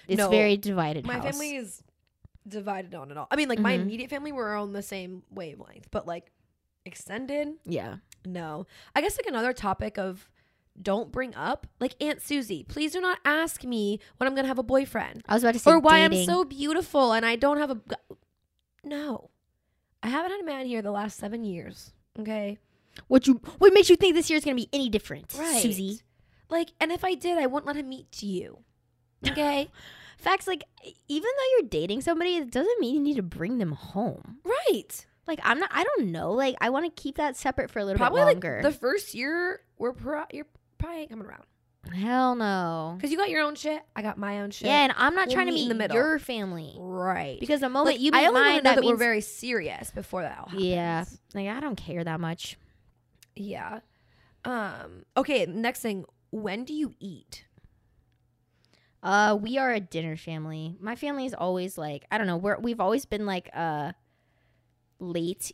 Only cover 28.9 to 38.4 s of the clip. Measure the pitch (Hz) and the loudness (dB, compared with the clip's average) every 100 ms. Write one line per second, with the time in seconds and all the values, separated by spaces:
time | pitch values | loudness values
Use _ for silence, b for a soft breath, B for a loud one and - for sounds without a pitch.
28.9 | _ _ _ - 277 294 285 294 B B | _ _ _ -4 0 0 0 -4 B B
29.9 | B B B 330 381 - 349 - _ - | B B B 0 0 0 -6 -8 _ -20
30.9 | - - 294 427 554 523 508 269 156 175 | -18 -6 -4 -2 0 4 4 4 0 -2
31.9 | 220 269 330 349 349 254 247 370 480 247 | -2 0 0 0 -2 -2 0 0 2 0
32.9 | 285 285 269 180 - 175 247 180 143 - | 0 0 0 -2 -4 -4 -2 -2 -4 -8
33.9 | 190 220 - - 254 349 523 679 262 - | -4 -4 -6 -12 -8 -2 0 2 0 -2
34.9 | - - _ - 302 - 247 381 277 415 | -14 -18 _ -8 -2 2 2 0 0 0
35.9 | 523 208 165 156 226 269 - 233 269 339 | 0 -2 -2 -2 0 0 0 0 0 -2
36.9 | - 277 - 302 262 269 - - 226 202 | -6 -8 -4 -4 -2 -4 -4 -4 -4 -2
37.9 | 196 247 480 587 185 | 2 4 6 6 6